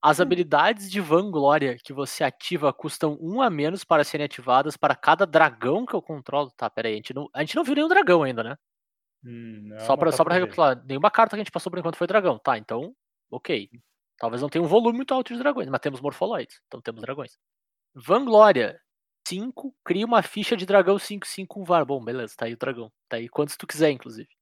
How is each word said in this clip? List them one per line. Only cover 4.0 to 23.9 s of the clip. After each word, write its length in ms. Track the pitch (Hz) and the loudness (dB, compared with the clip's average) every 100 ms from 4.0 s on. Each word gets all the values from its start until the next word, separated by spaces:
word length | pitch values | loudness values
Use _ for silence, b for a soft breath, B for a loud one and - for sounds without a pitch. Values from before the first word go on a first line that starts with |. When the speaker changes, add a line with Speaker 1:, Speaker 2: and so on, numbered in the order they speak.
Speaker 1:
serem 220 | 147 156 147 | 2 -4 -8
ativadas 500 | - 127 127 143 - | -8 2 2 2 -2
para 180 | 147 127 | 0 2
cada 300 | - 165 190 | 4 4 6
dragão 600 | 160 156 113 127 170 247 | 6 4 2 -2 -2 -2
que 80 | |
eu 80 | 202 | -6
controlo. 500 | - 151 123 143 139 | -6 -12 -6 -4 -4
Tá, 180 | _ 117 | _ -8
pera 180 | - 113 | -4 -4
aí, 60 | |
a 40 | 107 | -6
gente 160 | 110 | -8
não, 160 | 131 147 | -12 -10
a 80 | - | -8
gente 140 | 156 294 | -4 -4
não 80 | |
viu 120 | 294 285 | -2 0
nenhum 120 | 311 | 2
dragão 360 | 370 339 175 | 2 4 4
ainda, 200 | 139 120 | 2 -4
né? 140 | 113 143 _ _ _ _ _ _ | -8 -10 _ _ _ _ _ _
Speaker 3:
Hum, 440 | 120 117 117 110 104 | -20 -16 -16 -16 -18
não 80 | 107 | -14
é 40 | |
Speaker 1:
Só 140 | 110 | -2
Speaker 3:
uma 40 | 135 | 2
Speaker 1:
pra, 140 | 165 | 2
só 120 | 143 | 2
pra 100 | 160 | 2
Speaker 3:
carta 120 | 175 180 | 2 0
Speaker 1:
recapitular, 400 | - 151 127 131 | 2 2 2 -4
nenhuma 260 | 135 208 | 0 0
carta 200 | - 220 208 | 4 2 2
que 60 | |
a 20 | |
gente 80 | 208 | -8
passou 180 | - 185 | -8 -8
por 100 | 175 | -6
enquanto 180 | 165 160 | -6 -4
foi 100 | 175 | 0
dragão. 320 | 208 185 135 | 0 0 -2
Tá, 180 | - 120 | -2 -2
então, 380 | 107 113 165 262 _ _ _ | -4 -8 -8 -16 _ _ _
ok. 400 | 123 - 143 101 120 _ _ _ _ | -16 -6 -6 -6 -20 _ _ _ _
Talvez 240 | 117 120 | -8 -4
não 80 | 143 | -4
tenha 140 | 160 | -2
um 40 | 170 | 2
volume 280 | 196 233 240 | 4 4 -2
muito 160 | 262 | -2
alto 200 | 262 247 | -4 -4
de 60 | 240 | -4
dragões, 280 | 262 254 147 | -2 -2 -4
mas 100 | 135 | -4
temos 200 | 151 131 | -6 -6
Morpholoids, 600 | 143 135 185 214 120 - _ | -8 -4 -4 -4 -8 -14 _
então 140 | 127 | -16
temos 200 | 117 113 | -14 -12
dragões. 360 | 113 135 127 _ _ _ _ _ _ 139 | -12 -10 -12 _ _ _ _ _ _ -20
Vanglória, 840 | 127 196 269 214 214 151 110 - _ _ _ _ - | 0 0 4 8 8 8 2 -4 _ _ _ _ -12
cinco, 480 | 180 233 - 277 _ | -8 -10 -10 -16 _
cria 220 | - 180 226 | 0 2 6
uma 160 | 233 | 4
ficha 320 | - - 208 226 | 4 -4 -2 -2
de 80 | 180 | 4
dragão 320 | 196 180 196 | 4 6 2
cinco 260 | - 208 - | 0 -10 -12
cinco 280 | - 190 - | -14 -14 -14
com 80 | |
var. 220 | 175 175 131 | 0 0 0
Bom, 180 | 139 | -4
beleza, 320 | 113 127 113 - | -6 -8 -10 -8
tá 80 | 117 | -10
aí 80 | |
o 40 | 117 | -6
dragão. 340 | 127 120 113 _ _ | -8 -8 -12 _ _
Tá 80 | 117 | -10
aí 100 | 117 | -8
quantos 260 | - 147 - | -4 -4 -6
tu 80 | - | -12
quiser, 240 | 151 156 | 0 0